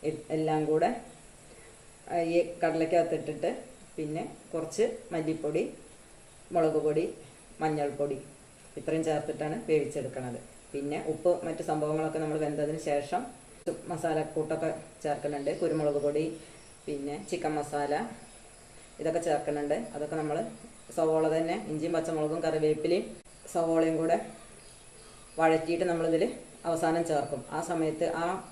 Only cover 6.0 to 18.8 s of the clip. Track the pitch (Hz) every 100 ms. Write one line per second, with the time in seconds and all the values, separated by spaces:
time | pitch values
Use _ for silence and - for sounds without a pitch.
6 | - - - - - 175 160 151 151 151
7 | 185 - - - - - 156 151 143 -
8 | 143 143 - - - - - - 123 160
9 | 160 151 - - 151 160 - 156 139 151
10 | 131 131 123 120 - - - 143 139 151
11 | 156 156 175 175 170 160 156 151 151 156
12 | 156 160 156 156 151 147 147 156 156 143
13 | - 180 254 - - - - 156 - 165
14 | 170 156 151 - 156 156 160 - - -
15 | 156 143 147 147 139 160 170 156 151 143
16 | 147 147 160 160 - - - - - 143
17 | 139 147 151 175 160 151 143 147 143 147
18 | 226 - - - - - - -